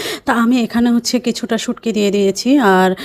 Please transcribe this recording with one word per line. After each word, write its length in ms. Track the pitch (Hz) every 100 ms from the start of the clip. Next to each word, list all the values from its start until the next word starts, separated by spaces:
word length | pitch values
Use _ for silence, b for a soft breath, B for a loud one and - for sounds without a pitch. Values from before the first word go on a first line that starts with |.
| B 339 -
তা 80 |
আমি 300 | 240 233 254
এখানে 280 | 226 233 240
হচ্ছে 280 | 233 233 247
কিছুটা 380 | 240 - 226 226
শুটকি 340 | - - 226
দিয়ে 200 | 214 202
দিয়েছি, 460 | 202 196 196 240 285
আর 380 | 214 185 185 185